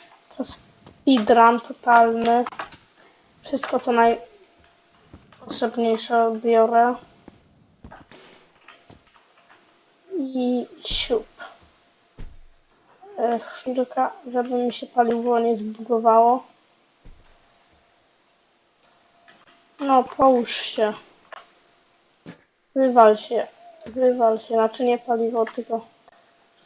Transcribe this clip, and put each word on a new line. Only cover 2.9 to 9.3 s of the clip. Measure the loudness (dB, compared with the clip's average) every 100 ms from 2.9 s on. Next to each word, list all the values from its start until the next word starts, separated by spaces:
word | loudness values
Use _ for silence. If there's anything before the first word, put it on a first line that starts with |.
| _ _ _ _ _
Wszystko, | -10 -8 -4 -4
co | 0
najpotrzebniejsze, | 2 2 2 -6 -20 _ _ _ _ _ _ _ -20 _ _ -14 -6 -6 -2 -2 -2 0 0 0 -2
biorę. | 0 2 4 4 2 0 -10 _ -20 -20 _ _ _ _ -20 -20 -20 -20 -20 -20 _ _ -20 -20 _ -20 _ _ _